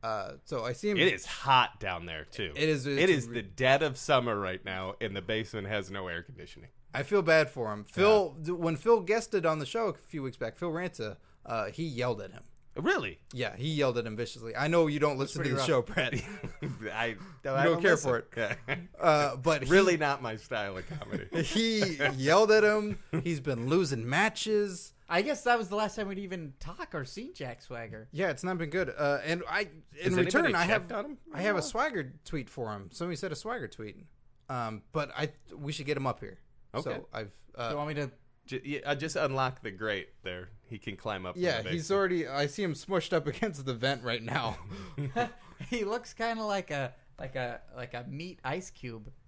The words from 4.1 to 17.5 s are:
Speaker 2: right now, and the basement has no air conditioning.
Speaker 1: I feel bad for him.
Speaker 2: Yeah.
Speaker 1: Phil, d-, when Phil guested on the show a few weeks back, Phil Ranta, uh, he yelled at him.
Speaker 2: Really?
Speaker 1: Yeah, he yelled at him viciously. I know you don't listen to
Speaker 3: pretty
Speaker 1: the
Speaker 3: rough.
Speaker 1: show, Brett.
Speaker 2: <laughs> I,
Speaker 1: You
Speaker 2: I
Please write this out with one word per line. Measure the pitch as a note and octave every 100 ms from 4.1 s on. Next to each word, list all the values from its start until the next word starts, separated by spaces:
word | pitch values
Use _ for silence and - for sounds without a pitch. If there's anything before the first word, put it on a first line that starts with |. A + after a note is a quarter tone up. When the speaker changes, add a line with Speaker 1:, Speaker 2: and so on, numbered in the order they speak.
| C#3 A#2+ G#2+
Speaker 2:
right | F#2+ F#2
now, | F#2+ F#2 F#2+ G2
and | A2
the | G2
basement | F2+ A2 G#2+ A2 G2
has | G#2+ F#2
no | G2 F#2
air | E2+
conditioning. | E2+ - E2+ - - - -
Speaker 1:
I | B2+
feel | C3+ G3+
bad | E3 D#3+ D3+
for | - A2
him. | G#2 G#2
Speaker 2:
Yeah. |
Speaker 1:
Phil, | - G3+ G#3+ F3+ C#3
d-, | D#3
when | F3+ E3 D#3
Phil | A3 A#3
guested | F3 A3 - G3+
on | E3 D#3
the | C#3
show | A3+ A3
a |
few | - - D#3+
weeks | C3+ -
back, | C3 -
Phil | F3
Ranta, | D#3+ F3+ - G#2+ G2 - -
uh, | - A#2 G#2
he | -
yelled | E3 B2 B2 A2
at | G2
him. | - - - - -
Speaker 2:
Really? | E3 F#4+ G#2+ D#2 -
Speaker 1:
Yeah, | B2 A#2 -
he | C#3
yelled | D#3 C#3 A#2+
at | A#2
him | G#2+
viciously. | A#2 - A2+ A2
I | D3
know | E3+ D#3+
you | D3
don't | D3+ C3+
listen | C3+ D3+
to | C#3
Speaker 3:
pretty |
Speaker 1:
the | B2+
Speaker 3:
rough. | C3+
Speaker 1:
show, | C#3
Brett. | A#2+ G#3 C3
Speaker 2:
<laughs> | A#2+ C#3 G3+ - - C#3+ C3 A2
I, | G#2+ A#2
Speaker 1:
You | G#2 - -
Speaker 2:
I | C#3